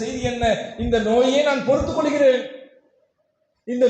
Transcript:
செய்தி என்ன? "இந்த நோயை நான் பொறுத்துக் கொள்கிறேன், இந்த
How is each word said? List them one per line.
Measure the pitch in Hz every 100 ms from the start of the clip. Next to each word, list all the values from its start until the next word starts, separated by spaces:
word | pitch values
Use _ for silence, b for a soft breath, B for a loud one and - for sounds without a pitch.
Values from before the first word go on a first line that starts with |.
செய்தி | 226 254 247
என்ன? | 240 233 202 - - 233
"இந்த | 233 214
நோயை | 233 262 277 294
நான் | 269 226
பொறுத்துக் | 285 - -
கொள்கிறேன், | 294 285 277 247 - - - _ _ _ _ _ _ _ _ _ -
இந்த | 247 247